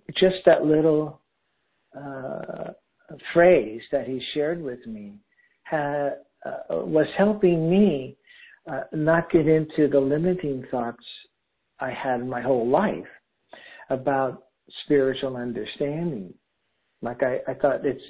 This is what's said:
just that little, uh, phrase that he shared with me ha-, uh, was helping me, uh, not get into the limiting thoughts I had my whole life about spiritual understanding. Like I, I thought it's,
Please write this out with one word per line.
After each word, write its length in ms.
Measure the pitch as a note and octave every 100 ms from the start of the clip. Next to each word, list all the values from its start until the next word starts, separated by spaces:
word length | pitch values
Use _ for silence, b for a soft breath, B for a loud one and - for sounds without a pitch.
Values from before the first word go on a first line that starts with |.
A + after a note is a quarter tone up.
| - -
just 200 | F#3+ F#3 -
that 200 | - D3+
little, 560 | D#3 D#3+ D3+ D3+ - _ _ _ _ _ _ _ -
uh, 760 | C#4+ C3+ C3 - - - - - _ _ - D3+ -
phrase 480 | E3+ F3 E3 G#2+ A#2 -
that 160 | C#3 B2
he 140 | C3 -
shared 280 | D3+ D3 E3+
with 240 | C#3+ B2 A#2+
me 260 | G#2+ G#2 G2+ _ _ _ _
ha-, 480 | - D#3+ C#3+ D3 C#3+ - - _ -
uh, 300 | - - E2 -
was 220 | F2+ - -
helping 520 | G3+ G#3 F3+ E3 D#3+
me, 480 | F#3+ G#3 C#3+ B2+ - B B B B -
uh, 120 | C3+ -
not 400 | D#3 D3+ E3 E3
get 160 | E3+ D3+
into 400 | D#3 D3+ - D3
the 120 | C#3
limiting 640 | C3+ D3+ F3 F3+ D3 C3 B2+
thoughts 340 | B2 A#2 - - - - _ _ _ _ -
I 120 | C3
had 340 | A#2 C3 B2 B2
my 160 | B2
whole 260 | B2 B2+ A#2
life 360 | D3 G3+ E2+ - - _ _ _ B B B -
about 560 | C3 C#3+ C3+ C3 - _ _ _ -
spiritual 520 | - C#3+ C3 C3 C3+ B2+
understanding. 960 | B2 A#2 G#2+ - C#3+ D3+ E3+ A#2+ F2+ - _ _ _ _ _ _
Like 220 | A#2+ A#2+
I, 160 | C3 B2+ -
I 60 | C3
thought 300 | C#3+ B2+ C#3+
it's, 180 | -